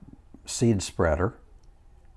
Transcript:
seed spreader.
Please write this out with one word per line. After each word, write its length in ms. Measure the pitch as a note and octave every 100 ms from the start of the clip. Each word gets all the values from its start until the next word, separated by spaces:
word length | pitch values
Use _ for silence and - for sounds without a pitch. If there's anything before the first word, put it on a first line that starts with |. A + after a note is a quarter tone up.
| - - - -
seed 380 | - - A#2 G#2
spreader. 520 | - - E2+ D2+ F2+ - - - - - - - -